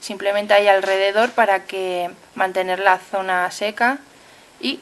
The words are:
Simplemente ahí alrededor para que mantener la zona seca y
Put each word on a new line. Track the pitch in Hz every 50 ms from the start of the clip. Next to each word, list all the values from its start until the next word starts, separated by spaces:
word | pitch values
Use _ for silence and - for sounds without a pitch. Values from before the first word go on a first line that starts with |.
Simplemente | - - 208 185 196 196 202 202 208 208 208
ahí | 202 208 202
alrededor | 196 190 190 190 190 190 196 202 196 214 233 240
para | 240 - 220 202 196 190 185
que | - 202 190 185 185 180 180 175 175 190 - - - _
mantener | 196 190 185 185 190 185 185 185 185
la | 196 196 185 185
zona | - - - 196 190 190 185 180 180 180
seca | - - 208 214 214 - 233 240 277 285 - - - - - - - - - _ _ _
y | - 254 269 -